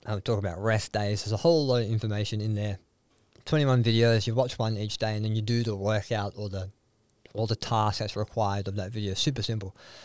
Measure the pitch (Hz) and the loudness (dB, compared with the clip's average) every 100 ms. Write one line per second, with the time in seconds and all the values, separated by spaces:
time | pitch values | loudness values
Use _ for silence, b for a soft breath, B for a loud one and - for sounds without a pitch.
0 | - 107 - 110 98 85 107 110 - 107 | -6 -4 0 0 0 -2 0 2 0 -2
1 | 104 104 - 104 165 165 143 123 107 110 | 0 -2 -2 0 4 4 4 2 2 -2
2 | 110 104 104 110 107 104 104 101 - _ | -2 -2 -2 -2 -2 -2 -2 -6 -10 _
3 | _ _ _ - - 151 143 127 113 113 | _ _ _ -18 -2 2 4 4 4 4
4 | 117 113 104 113 127 - 110 107 107 - | 6 4 2 0 0 0 -4 -2 -4 -4
5 | 110 107 107 110 107 117 117 101 98 107 | -2 -2 -2 -2 0 0 0 -2 0 0
6 | - 110 101 - 104 95 92 - _ _ | 0 -4 -4 -6 -8 -6 -8 -12 _ _
7 | _ _ _ 101 110 113 - 113 107 - | _ _ _ -4 -2 -2 0 2 2 0
8 | 107 - 107 - 104 98 101 98 92 113 | -4 -4 -4 0 0 0 -2 -4 -4 -4
9 | 104 92 - 135 - 113 101 - B B | -4 0 0 0 -2 -4 -6 -12 B B